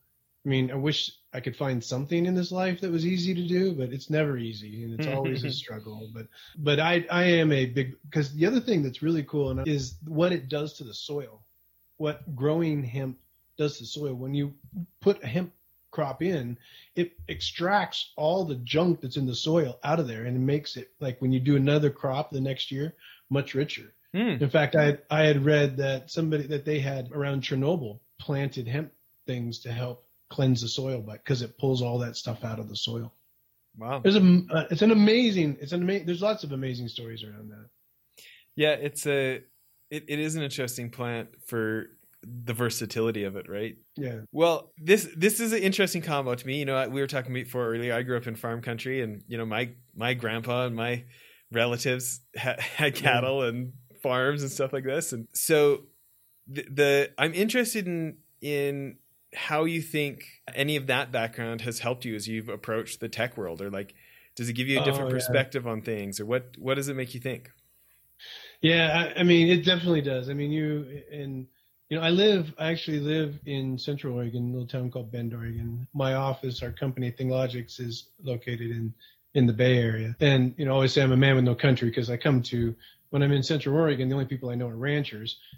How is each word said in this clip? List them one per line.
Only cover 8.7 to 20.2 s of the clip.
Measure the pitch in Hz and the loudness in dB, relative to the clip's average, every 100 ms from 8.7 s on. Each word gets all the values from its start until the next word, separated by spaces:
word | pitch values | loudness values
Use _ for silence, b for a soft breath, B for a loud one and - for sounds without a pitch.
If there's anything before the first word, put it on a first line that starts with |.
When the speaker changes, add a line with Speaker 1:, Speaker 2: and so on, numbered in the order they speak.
| 185 | 0
Speaker 1:
that's | 135 123 | 0 -2
really | 156 165 | 0 0
cool | 135 151 135 | 0 -2 0
and | 131 147 | -2 -2
is | 143 127 - | -2 -4 -10
what | 156 156 175 | -4 2 2
it | 175 131 | 0 -4
does | 147 151 | -6 -6
to | - | -10
the | 127 | -14
soil, | 104 - 147 120 107 _ _ _ _ _ - | -12 -8 -8 -8 -16 _ _ _ _ _ -4
what | 151 151 - | -4 -4 -8
growing | 127 143 160 165 147 | 0 2 4 2 0
hemp | 123 135 135 127 _ _ _ - | -2 -4 -6 -8 _ _ _ -2
does | 147 147 | -2 -2
to | |
the | 117 | -12
soil. | 151 147 | -6 -6
When | 123 131 | -4 -4
you | 143 143 139 - 196 170 _ | -2 -2 -6 -14 -12 -12 _
put | 196 196 | 2 2
a | - | -2
hemp | 156 180 _ _ _ _ | -4 -4 _ _ _ _
crop | - 143 131 | -4 -4 -2
in, | 170 165 120 117 B B B | -2 0 -4 -8 B B B
it | - 175 - - | -4 -4 -6 -10
extracts | 165 - - 175 202 165 - - | -8 -6 -2 2 2 0 -6 -8
all | - 151 185 | -2 2 2
the | 165 127 | 0 -4
junk | 120 147 180 160 | 0 4 4 2
that's | 131 147 | -2 -2
in | |
the | 131 | -2
soil | 117 156 165 139 120 | -2 2 2 2 -2
out | 139 165 | 0 0
of | 131 | 0
there | 110 | -4